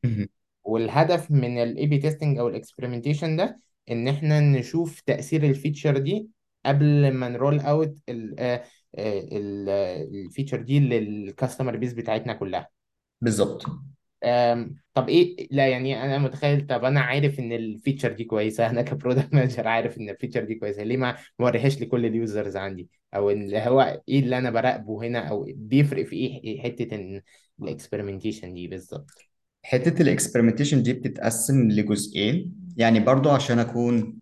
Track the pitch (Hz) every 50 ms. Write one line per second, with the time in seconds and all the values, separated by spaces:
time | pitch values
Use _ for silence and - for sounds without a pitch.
0 | - 120 113 104 101 - _ _ _ _ _ _ _ 101 110 113 113 113 - 143
1 | 160 156 175 165 - - 151 139 123 120 123 120 117 120 117 - 147 147 147 139
2 | 147 156 151 - 156 147 139 120 120 120 - 117 - - _ - 123 123 123 120
3 | 117 143 151 143 170 160 156 160 185 254 - - _ _ _ _ _ - 117 117
4 | 117 131 143 147 156 151 151 151 147 147 139 127 117 - - 165 170 165 - -
5 | _ - 127 - 143 - - 156 147 143 135 139 - 160 147 - - 156 139 135
6 | 135 147 190 214 214 - _ _ _ _ _ _ _ 131 143 143 147 147 147 147
7 | 143 139 127 131 127 120 123 117 127 143 143 147 143 147 147 156 160 151 147 -
8 | _ - 123 117 113 107 - - 123 123 123 120 - - _ _ _ _ - -
9 | 104 107 104 98 92 - - 104 104 101 101 101 101 98 98 101 98 90 90 80
10 | 78 - - 101 95 90 - - 139 139 131 117 113 120 139 143 143 - 120 117
11 | 110 104 104 104 101 98 - - 131 127 - - 131 127 113 110 117 123 120 117
12 | 113 117 110 110 113 117 110 - 101 95 92 90 - - _ _ _ _ _ _
13 | _ _ _ _ 120 117 107 101 98 - - - - - - - - - - _
14 | _ _ _ _ - 120 120 123 123 120 120 120 117 - - - _ _ _ 131
15 | 127 - 117 170 175 175 - - - - 139 139 135 135 127 123 127 135 135 113
16 | 127 139 135 139 143 131 127 - - 143 143 147 143 - - - 113 127 143 143
17 | 127 123 127 143 143 143 139 139 123 113 117 117 113 110 107 107 _ 139 139 143
18 | - 120 117 104 113 113 113 107 104 110 107 - 113 113 120 117 120 - - -
19 | - 123 127 135 143 - - 143 127 117 117 - 107 110 113 113 110 120 - -
20 | 110 104 98 - - 113 - 123 104 107 110 110 107 104 101 104 104 110 123 131
21 | 131 123 120 - - - _ _ 120 123 120 113 113 139 139 - 120 110 - 120
22 | 117 113 110 117 113 110 104 104 101 101 95 98 98 98 98 90 90 - _ _
23 | _ _ - 98 101 101 101 104 101 98 101 110 107 120 127 135 131 78 - -
24 | _ - 131 139 131 120 127 127 127 123 110 113 113 127 - 107 107 101 110 107
25 | 117 117 120 117 104 76 107 104 - - - - 110 107 123 139 147 143 - -
26 | - - - 82 123 - 139 131 - 110 107 - 120 120 117 - 120 117 107 104
27 | 95 92 98 98 - _ _ _ _ _ _ - - 92 80 73 - - - 104
28 | 101 101 98 95 - 110 101 - - 90 90 90 90 87 92 92 87 - - -
29 | - - - _ _ _ _ _ _ _ _ _ _ - - 131 - 165 165 -
30 | 165 139 139 - - - - 123 117 113 110 - 143 143 156 139 113 117 131 -
31 | - 120 - - - 113 113 - - - 135 135 120 110 104 104 104 104 107 98
32 | 104 - - - 101 107 139 180 190 - - - - - - - 117 113 113 110
33 | 110 127 131 135 135 151 143 131 135 - 123 117 117 117 - 120 120 120 120 117
34 | 107 - - -